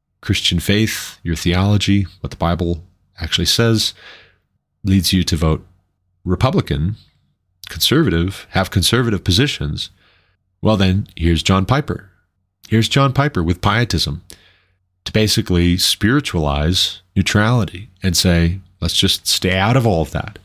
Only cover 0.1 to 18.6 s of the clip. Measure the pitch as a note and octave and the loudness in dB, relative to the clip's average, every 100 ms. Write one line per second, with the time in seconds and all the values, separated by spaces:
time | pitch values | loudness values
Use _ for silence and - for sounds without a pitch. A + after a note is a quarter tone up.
0.1 | _ - G2 - E2+ - G#2 A2 - - | _ -4 -2 0 -2 0 0 0 -2 -10
1.1 | - - D#2+ E2+ F2 G2 G#2 G2 G2+ F#2+ | -10 -6 -2 0 2 2 2 2 0 0
2.1 | - - - E2 E2+ E2+ E2+ - _ _ | -8 -12 -4 -2 0 -2 -4 -8 _ _
3.1 | - E2+ - E2+ - A#2 A2 - - - | -12 -6 -2 0 2 2 2 -2 -8 -16
4.1 | - - _ _ _ _ _ G2 G2 E2 | -20 -20 _ _ _ _ _ 0 2 2
5.1 | F#2 E2+ D#2+ D#2+ D#2 - _ _ _ _ | 0 0 0 0 0 -4 _ _ _ _
6.1 | _ F2 F2+ C3 F3 - C#2+ E2 G#2+ _ | _ -4 0 0 0 -2 -2 -2 -6 _
7.1 | _ _ _ _ _ - - - C#3 C#3+ | _ _ _ _ _ -16 -6 0 2 2
8.1 | E2 F2 - - F#2+ F#2 G2 E2+ A#2 A#2 | 0 -2 -6 -6 -4 -2 -2 0 2 0
9.1 | G2 - F2+ C#3 - D2 - - - _ | -2 0 0 0 -2 -6 -6 -10 -14 _
10.1 | _ _ _ _ _ G2+ G#2+ F#2+ F#2+ - | _ _ _ _ _ 0 2 2 0 -4
11.1 | - E2 E2 - F#2+ F#2+ C3+ D3 - - | -2 0 2 2 0 2 -2 -2 -8 -12
12.1 | _ _ _ _ _ - A2 A2 C#3+ C#3 | _ _ _ _ _ -2 0 2 2 2
13.1 | B2+ D3 F#2+ E2 F2+ G#2 G#2+ A#2+ - - | 2 0 0 0 0 0 0 0 -2 -4
14.1 | - - - _ _ _ _ _ _ - | -6 -12 -20 _ _ _ _ _ _ -4
15.1 | A2 G#2+ - - F2+ F2 F2 - - G#2 | 0 2 0 0 2 2 2 0 0 0
16.1 | C#3+ C#3+ F2 D2+ C#2+ D#2 F#2 - - _ | 0 0 -2 -2 0 0 0 -2 -6 _
17.1 | - F2+ G#2 G#2+ B2 F#2 F#2+ G#2 _ F#2+ | -2 0 2 2 2 -2 -6 -18 _ -4
18.1 | E2+ F#2+ E2+ E2+ F#2+ | 0 2 4 2 0